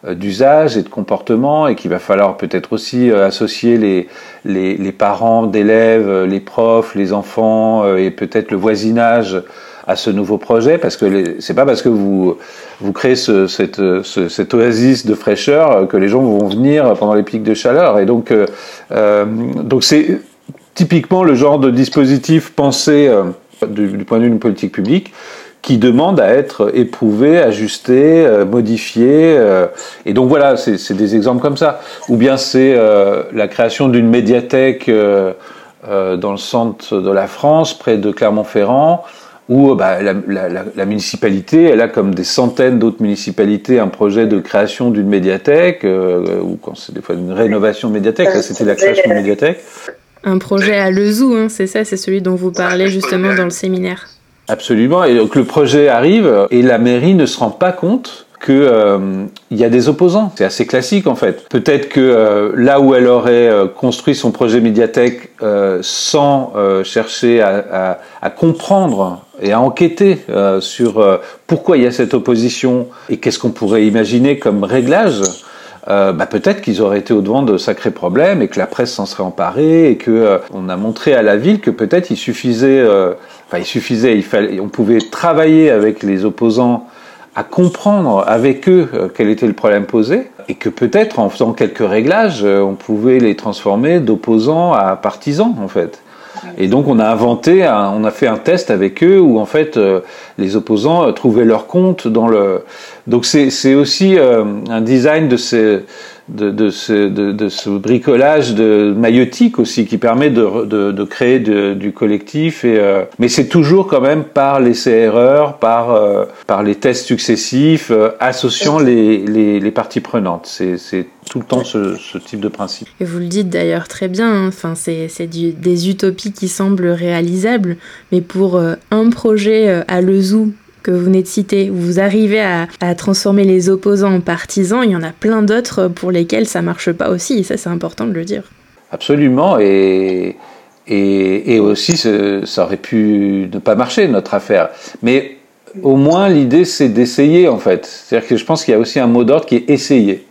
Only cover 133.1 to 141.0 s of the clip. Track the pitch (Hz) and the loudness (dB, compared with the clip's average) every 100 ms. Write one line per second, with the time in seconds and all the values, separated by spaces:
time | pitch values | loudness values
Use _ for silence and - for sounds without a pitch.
133.1 | 196 202 196 196 185 180 190 202 202 196 | -2 0 2 4 2 2 0 0 0 2
134.1 | 185 175 170 - - 185 233 240 180 165 | 0 -2 -8 -6 -4 -2 0 0 -2 -6
135.1 | - 208 220 208 226 240 - 185 175 185 | -4 -2 0 2 0 -2 -2 -2 -2 -4
136.1 | 180 170 220 226 175 170 175 - 170 - | -2 -2 -2 -2 -2 -4 -4 -6 -4 -2
137.1 | 180 - 254 185 - 180 170 170 - 220 | -4 -2 -2 -2 -6 -6 -6 -8 -8 -6
138.1 | 170 170 208 196 _ _ _ _ - - | -6 -6 -10 -10 _ _ _ _ -12 -2
139.1 | 147 147 127 175 143 101 98 95 95 95 | 2 2 2 2 2 2 4 2 0 -2
140.1 | 92 90 92 - - _ _ - 104 | -4 -6 -10 -20 -20 _ _ -6 -2